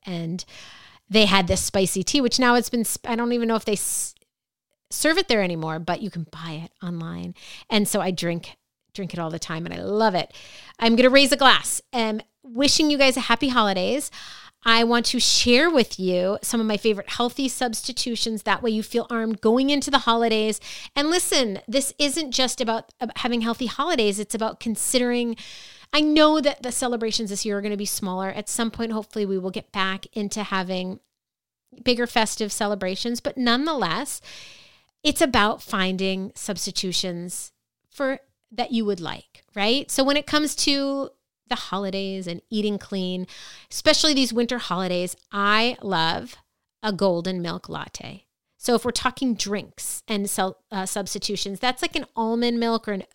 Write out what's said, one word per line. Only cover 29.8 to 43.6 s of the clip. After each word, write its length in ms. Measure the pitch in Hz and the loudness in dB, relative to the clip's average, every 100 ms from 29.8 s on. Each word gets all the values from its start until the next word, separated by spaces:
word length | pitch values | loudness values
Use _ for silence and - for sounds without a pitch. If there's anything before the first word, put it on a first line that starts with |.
| 190 196 - | -2 -2 -8
into 320 | 220 202 214 | -6 -6 -4
having 560 | 196 190 185 185 185 190 _ _ _ _ _ _ _ - | -4 -2 -2 -4 -4 -10 _ _ _ _ _ _ _ -4
bigger 240 | 247 240 | 0 0
festive 460 | 240 240 214 - 208 | 2 2 2 0 -4
celebrations, 680 | - 208 202 185 190 240 240 | -2 -2 -2 -4 -4 -4 -4
but 160 | 285 262 | -6 -2
nonetheless, 800 | 240 247 320 285 175 185 285 - - - - - - _ _ _ | 2 2 0 0 0 -2 -6 -10 -12 -20 -20 -20 -20 _ _ _
it's 180 | 302 - | 0 2
about 400 | 302 233 208 - | 2 4 2 0
finding 720 | - 202 185 190 190 190 196 | -4 -2 -2 0 -2 -4 -6
substitutions 1200 | - - 180 196 - 185 - 185 170 175 - - _ _ _ _ | -10 -8 -6 -6 -4 -4 -2 -4 -6 -8 -10 -14 _ _ _ _
for, 300 | - 262 269 _ _ _ | -6 -4 -4 _ _ _
that 220 | 226 233 | -8 -2
you 100 | 226 | -2
would 160 | 208 185 | 0 -4
like, 460 | 160 - - _ _ | -6 -12 -16 _ _
right? 340 | 208 208 269 - | -2 0 0 0
So 140 | - | 0
when 140 | 269 294 | 2 2
it 100 | 294 | 2
comes 260 | 302 302 - | 0 0 0
to 540 | 294 277 277 277 262 _ _ _ - | 0 2 0 -2 -6 _ _ _ -8
the 80 | |
holidays 720 | 240 - 190 196 196 196 190 175 | -6 -4 -4 -4 -4 -6 -6 -8
and 160 | 170 - | -10 -6
eating 260 | 214 208 202 | -2 -2 -4
clean, 480 | - 196 180 180 180 - - - | -6 -4 -4 -4 -8 -14 -20 -20